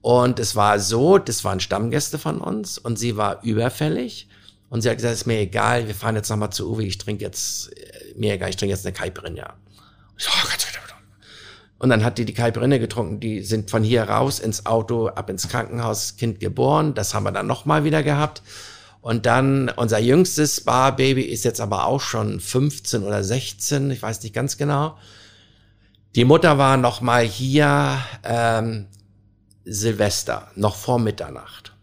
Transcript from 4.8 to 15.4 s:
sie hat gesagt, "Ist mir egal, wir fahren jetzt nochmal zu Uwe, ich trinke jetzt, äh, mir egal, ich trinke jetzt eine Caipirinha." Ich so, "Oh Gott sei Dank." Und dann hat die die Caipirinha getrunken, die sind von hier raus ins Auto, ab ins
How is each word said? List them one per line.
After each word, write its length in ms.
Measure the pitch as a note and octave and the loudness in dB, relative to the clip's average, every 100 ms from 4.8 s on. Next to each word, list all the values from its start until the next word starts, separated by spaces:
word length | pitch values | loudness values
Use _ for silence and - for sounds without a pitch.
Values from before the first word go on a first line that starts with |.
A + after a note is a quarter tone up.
sie 80 | A2+ | 0
hat 80 | A2+ | 0
gesagt, 160 | A#2 | -2
"Ist 140 | A2+ A#2 | -2 -2
mir 120 | A2+ | -2
egal, 480 | F#2+ G#2+ G#2+ A#2+ A2+ | 0 0 2 2 -2
wir 80 | G2+ | -4
fahren 220 | A2+ G#2+ | -2 -2
jetzt 120 | G#2 | -2
nochmal 200 | G#2+ G#2 | -2 -2
zu 200 | - F2 | -6 -6
Uwe, 140 | A2 | -4
ich 140 | G#2 - | -4 -6
trinke 260 | - G2 | -8 -8
jetzt, 480 | G2+ - - - - | -8 -8 -8 -8 -10
äh, 420 | - - - - - | -16 -20 -20 -18 -4
mir 160 | G#2 | -2
egal, 160 | G2 F#2+ | -2 -4
ich 80 | F#2 | -2
trinke 160 | G2+ | -2
jetzt 120 | G2 G2 | -2 -6
eine 60 | |
Caipirinha." 640 | F#2 F2 - E2 - - - _ - - _ _ - | -6 -8 -8 -12 -12 -14 -20 _ -20 -20 _ _ -8
Ich 80 | - | -2
so, 40 | |
"Oh 140 | - - | -2 -2
Gott 120 | - | -4
sei 80 | - | -6
Dank." 200 | - - - _ _ - - - - _ _ | -8 -16 -20 _ _ -20 -20 -20 -20 _ _
Und 100 | B2+ | 2
dann 140 | A2+ | 4
hat 140 | A2+ A2 | 2 0
die 80 | A2 | -4
die 80 | |
Caipirinha 460 | - A#2 A2 B2 C#3 | 0 -2 2 2 2
getrunken, 420 | A2+ - G2+ G#2+ | 0 -4 -6 -4
die 220 | A2+ G#2+ | -6 -6
sind 280 | G2 A2 G#2+ | -2 -4 0
von 100 | A2+ | 0
hier 220 | A2 A#2+ | 2 2
raus 360 | G#2 G#2+ C3 - | 2 0 0 -2
ins 260 | A2 G#2 - | -4 -4 0
Auto, 420 | A2+ A2 A#2 A2+ | 0 0 -2 -2
ab 220 | - G2+ | -4 -8
ins 180 | F#2+ | -8